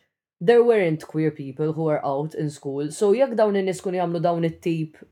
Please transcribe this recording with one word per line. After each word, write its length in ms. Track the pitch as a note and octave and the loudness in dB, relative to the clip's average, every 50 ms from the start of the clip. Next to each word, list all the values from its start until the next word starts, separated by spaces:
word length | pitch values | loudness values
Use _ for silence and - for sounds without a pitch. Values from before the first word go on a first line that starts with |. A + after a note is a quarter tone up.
| _ _ _ _ _ _ _ - | _ _ _ _ _ _ _ -4
there 220 | E3+ G#3+ A#3+ A#3 A#3 | 2 4 6 6 6
weren't 440 | A#3+ A3+ G#3 F#3 E3 D#3 D#3 - | 6 4 4 4 2 0 -2 -6
queer 240 | - - D#3 D#3+ D3+ | -6 -4 -2 -2 -2
people 400 | D3+ - C#3 C3+ C3 D3+ D3+ D#3 D3+ | -2 -4 -12 -10 -6 -4 -4 -4 -2
who 100 | D#3 D#3+ | -2 -2
were 200 | D#3 D3+ C3+ - | -2 -2 -2 -2
out 280 | C#3+ C#3 C#3 D#3 D#3+ - | -4 -4 -4 -4 -6 -6
in 140 | - D3+ D3 | -6 -6 -6
school. 420 | D3 - - C#3 C3+ C#3+ D3 D3+ | -8 -8 -10 -8 -6 -6 -6 -6
So 220 | D#3 - G#3+ G3+ G#3 | -4 0 2 2 4
jekk 240 | B3 C4+ A#3+ A3+ | 4 2 0 2
dawn 180 | A3+ G#3+ G#3 G3+ | 2 2 2 2
in-nies 240 | G3 F#3+ F#3 F3+ F3+ | 0 -2 -2 -4 -4
kunu 200 | - F#3+ F3+ F#3 | -6 -4 -4 -2
jagħmlu 200 | F3 E3+ E3+ E3+ | -2 -2 -2 0
dawn 220 | D#3+ E3+ E3+ E3+ E3 | 0 0 0 0 -2
it-tip 540 | E3 E3 - - F3 E3 D#3+ D#3 D#3 _ - - _ | -2 -4 -4 -4 -4 -2 -4 -4 -8 _ -20 -20 _